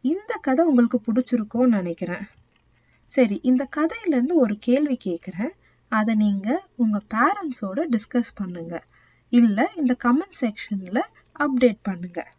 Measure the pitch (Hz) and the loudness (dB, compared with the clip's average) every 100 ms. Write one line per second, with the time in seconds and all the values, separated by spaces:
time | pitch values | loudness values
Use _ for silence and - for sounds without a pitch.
0 | 247 359 - - - 262 339 254 233 247 | -2 -4 -6 -6 0 2 4 4 4 0
1 | - 226 254 240 214 233 254 214 175 170 | 0 -2 0 -2 -2 0 2 2 0 -6
2 | 175 180 208 _ _ _ _ _ _ _ | -6 -8 -10 _ _ _ _ _ _ _
3 | _ - 233 202 247 254 269 - 320 - | _ 2 2 2 2 0 0 -2 -2 -2
4 | 359 262 254 339 233 208 - 254 294 254 | -2 0 2 2 2 0 0 2 2 -2
5 | 196 170 - 165 247 - _ _ _ 220 | -4 -8 -8 -8 -8 -8 _ _ _ -2
6 | 214 220 208 196 202 330 381 - 226 208 | 0 2 2 0 -2 -4 -4 -2 0 0
7 | - 220 285 403 339 247 196 196 330 226 | -4 -2 0 0 -6 -8 -6 -4 -2 -2
8 | - 247 233 - 185 175 165 170 _ _ | -2 -4 -4 -8 -10 -10 -10 -12 _ _
9 | _ _ _ 240 233 202 349 349 262 247 | _ _ _ 4 4 2 -2 0 -2 0
10 | 240 262 381 - 240 208 - 196 180 214 | 0 0 -2 -6 -6 -6 -8 -8 -4 -4
11 | 381 _ _ - 294 254 247 208 - 180 | -6 _ _ -4 -2 4 4 2 -8 -8
12 | 180 170 - | -8 -10 -12